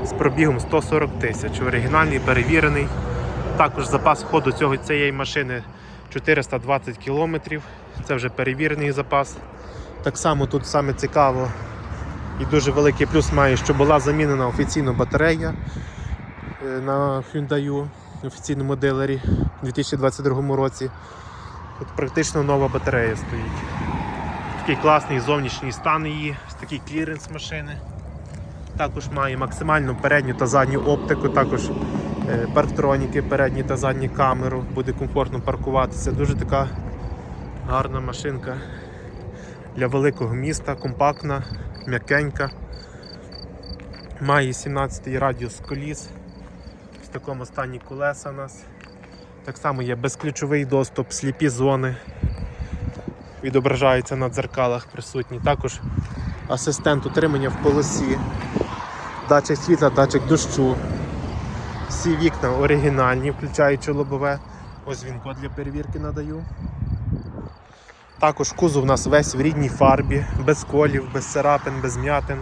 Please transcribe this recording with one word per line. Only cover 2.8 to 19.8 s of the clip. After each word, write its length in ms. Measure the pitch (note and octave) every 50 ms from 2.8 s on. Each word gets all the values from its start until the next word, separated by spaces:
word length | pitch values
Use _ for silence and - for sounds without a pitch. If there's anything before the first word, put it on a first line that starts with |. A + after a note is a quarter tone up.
| C#3+ C#3 - - - - - - - - - - - - -
Також 300 | - D#3+ C#3+ - - C3+
запас 360 | - - C3+ - D#3+ D3+ - -
ходу 300 | - - D#3+ C#3 C3+ B2+
цього, 240 | - D#3 C#3+ C3+
цієї 360 | C3+ - - D#3 D3 C#3+ C#3+ C3+
машини 500 | C3+ C3+ B2+ - D3+ C#3 B2+ B2+ A#2+ G#2+ A#2 B2+ - - - - - - -
чотириста 480 | - C#3 - - D#3 D3 B2+ - - B2
двадцять 400 | A2+ B2+ C#3 C3+ - - A#2+ -
кілометрів, 640 | - C#3 C#3 D3 D#3+ E3 E3 D3+ - - D#3 D#3 D3 - - - - - - - -
це 100 | - D3
вже 140 | B2+ B2 B2+
перевірений 640 | - - B2+ C3 C3 C3+ D#3 D3+ D3+ D3 D3 C#3+ C3+
запас. 440 | C3+ C#3 - D3 C#3 C#3 - - - - - - - - - - - - - - - -
Так 160 | C#3+ C3+ -
само 280 | - E3+ D#3 C#3+ C#3
тут 200 | B2+ - C#3+ B2
саме 260 | - - D3 C#3+ C#3 C3
цікаво 540 | - - C3 - D#3 D3 C3+ C3 B2+ C3 B2 A2 - - - - - - - - - - - - - - - - -
і 40 | -
дуже 260 | C3 D3 D3+ C3+ C#3+
великий 360 | C3+ D3 D3 D3 C#3 A2+ D3
плюс 260 | B2 - D#3+ D3 - -
має, 240 | D3 C#3 C3+ C3
що 180 | A#2+ - - D3
була 260 | C#3 C#3 D3 D#3 D3
замінена 460 | B2+ D3 D3 D3+ D#3 D3 C#3+ C3+ C3
офіційно 460 | B2 A2+ - C#3+ - - D#3+ C#3+ C3 B2
батарея, 640 | - B2 B2 - C#3 D3+ E3 E3 D#3+ D#3+ D#3+ - - - - - - - - - - - - - - - - - - - - - - C3+
е, 140 | C3+ C3 C3
на 420 | C3 C3+ C#3 C#3 C#3+ C#3+ C3+ C3+ B2+ - -
Hyundai, 540 | D#3 C#3+ C3+ D3+ C#3+ C#3 C#3+ C#3+ C#3+ C#3+ D3 - - - - - - -
офіційному 540 | C3+ - - - - D3 C#3 C#3 C3+ C#3
дилері 460 | C3 C3+ C#3 C3+ C3 C#3 C#3 C3+ C3 C3 - - - - - - - -
у 20 |
дві 80 | B2+ A#2+
тисячі 240 | -